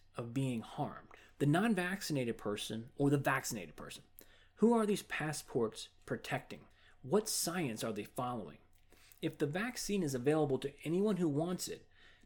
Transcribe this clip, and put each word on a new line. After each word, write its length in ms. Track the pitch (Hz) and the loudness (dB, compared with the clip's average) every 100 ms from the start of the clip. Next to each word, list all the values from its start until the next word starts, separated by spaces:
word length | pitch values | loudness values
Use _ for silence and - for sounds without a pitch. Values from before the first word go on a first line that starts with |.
| - - | -14 -8
of 180 | 117 | -4
being 260 | 123 135 117 | 0 0 -2
harmed? 480 | - - 120 - - - - - | -4 -6 -6 -6 -16 -20 -12 0
The 80 | 147 | 4
non-vaccinated 880 | 165 233 185 180 190 - 143 120 110 | 4 4 2 0 -2 -2 0 0 -2
person 480 | 104 104 - 110 117 - | -2 -4 -4 -6 -6 2
or 140 | 143 | 4
the 80 | 143 | 4
vaccinated 580 | 139 135 - 117 80 - | 2 0 -2 -6 -8 -12
person? 260 | 73 - - - - - - - | -14 -14 -18 -20 -20 -20 -10 4
Who 160 | 220 | 6
are 120 | 233 214 | 6 4
these 160 | 196 | 0
passports 840 | - - 156 147 - 131 110 - - - - | -2 -4 -4 -6 -4 0 0 -2 -14 -14 -8
protecting? 540 | 120 - 135 - - - - - - | -6 -4 -6 -6 -16 -18 -20 -20 -14
What 260 | 127 196 220 | 0 0 2
science 540 | - - 180 147 110 | -2 -2 0 -2 -2
are 100 | 117 | -4
they 120 | 104 | -4
following? 540 | 98 - 123 123 82 73 _ - _ - - - | -6 -4 -4 -4 -8 -14 _ -20 _ -20 -20 -6
If 180 | 156 - | -4 0
the 80 | 147 | 0
vaccine 560 | 180 240 240 - 202 | 0 -4 -4 -2 0
is 120 | 156 | 0
available 440 | 131 127 156 143 131 | 2 4 4 4 2
to 140 | 143 - | -2 -6
anyone 320 | 151 175 214 180 | -2 2 2 2
who 120 | 170 | 2
wants 400 | 143 170 180 - | 2 0 -2 -6
it, 180 | - - - - - | -8 -14 -20 -20 -20